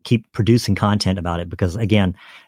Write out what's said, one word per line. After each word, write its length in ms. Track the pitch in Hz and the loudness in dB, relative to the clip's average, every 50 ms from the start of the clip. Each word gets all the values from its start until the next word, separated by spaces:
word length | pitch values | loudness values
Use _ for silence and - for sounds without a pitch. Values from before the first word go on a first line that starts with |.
| - | -4
keep 260 | - 123 110 - _ - | -2 -2 -2 -2 _ -4
producing 420 | - 110 95 117 120 - - 98 | -2 2 4 4 2 4 0 -2
content 440 | - - 104 104 104 - 98 92 98 | 0 2 0 0 0 0 -2 -2 -2
about 220 | 80 87 85 85 | -2 -4 -4 -6
it? 100 | 87 90 | -6 -8
Because 260 | 87 - 101 90 80 | -6 -4 -2 -2 -2
again, 400 | 113 113 95 110 104 98 92 87 _ - - - - _ | -2 -2 2 2 2 2 2 -2 _ -12 -20 -20 -20 _